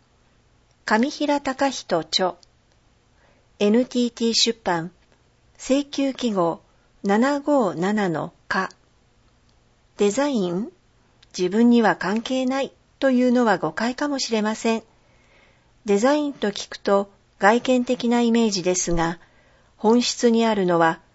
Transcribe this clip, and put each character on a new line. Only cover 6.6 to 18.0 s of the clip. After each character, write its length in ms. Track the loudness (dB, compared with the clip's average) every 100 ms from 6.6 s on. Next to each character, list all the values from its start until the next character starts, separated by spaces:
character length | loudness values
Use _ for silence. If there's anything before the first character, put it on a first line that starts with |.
| _ _ _ _
七 380 | 0 2 2 0
五 340 | 0 2 2
七 340 | -2 -2 0 -2
の 240 | -2 -6 _ -6
か。 240 | -6 -6 -12 _ _ _ _ _ _ _ _ _ _ _ -2
デ 140 | 0
ザ 180 | 0 -2
イ 200 | 0 -2
ン？ 220 | -4 -6 _ _ _ _ _ _ -6
自 140 | -2
分 180 | 2 4
に 120 | 6
は 140 | 4 2
関 260 | -2 -4
係 240 | -4 -4 -2
な 140 | -4
い 120 | -6 _ _ -2
と 100 | 0
い 100 | 2
う 80 | 2
の 120 | 2
は 140 | 2 0
誤 140 | -2
解 220 | -4 -4 -4
か 120 | -4
も 120 | -4
し 120 | -4
れ 100 | -2
ま 120 | -2
せ 220 | -2 -2 -2
ん。 60 | -6 _ _ _ _ _ _ _ _ _
デ 140 | -2 2
ザ 160 | 2
イ 140 | 2 -2
ン 40 |
と 160 | -4 -6
聞 220 | -6 -12
く 60 | -8
と 340 | 0 0 -2 _ _ 0
外 220 | 2 2
見 240 | 2 0
的 240 | 0 -2